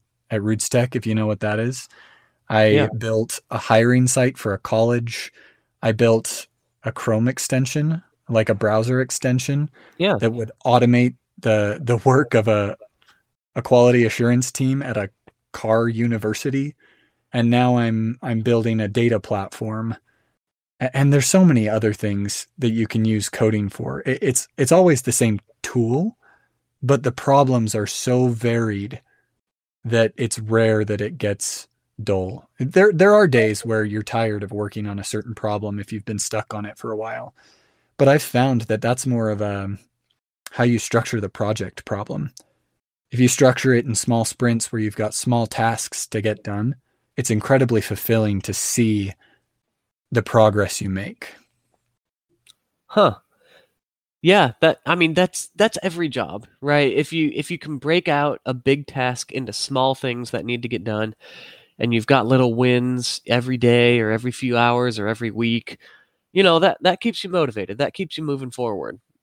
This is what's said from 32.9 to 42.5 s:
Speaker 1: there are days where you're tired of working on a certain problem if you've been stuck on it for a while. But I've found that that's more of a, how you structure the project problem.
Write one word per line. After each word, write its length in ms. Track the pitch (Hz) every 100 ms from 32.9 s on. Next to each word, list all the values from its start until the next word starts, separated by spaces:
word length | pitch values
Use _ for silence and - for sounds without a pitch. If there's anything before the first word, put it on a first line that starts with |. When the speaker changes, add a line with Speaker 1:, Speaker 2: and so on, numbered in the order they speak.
Speaker 1:
there 200 | 165 196
are 140 | 208 185
days 380 | 123 110 107 113
where 180 | 110
you're 200 | 107 104
tired 400 | 107 117 113 104
of 80 | 101
working 360 | 104 104 110 104
on 120 | 101
a 40 |
certain 300 | 98 107 110 104
problem 440 | 107 104 104 101
if 120 | 98
you've 140 | 110 101
been 140 | 104
stuck 340 | - 107 -
on 120 | 107 104
it 120 | -
for 140 | 117
a 60 | 107
while. 360 | 110 110 123 _ _ _ _ _ _ -
But 100 | 135
I've 140 | 147
found 380 | - 123 135 123
that 200 | 113 110
that's 260 | 117 123 131
more 220 | 120 110
of 120 | 104
a, 360 | 104 98 98 98 _ _ _ _ _ _ -
how 120 | -
you 160 | 123 117
structure 420 | - 117 - 117
the 80 | 98
project 560 | - 104 107 92 - -
problem. 460 | 101 104 - 147 - _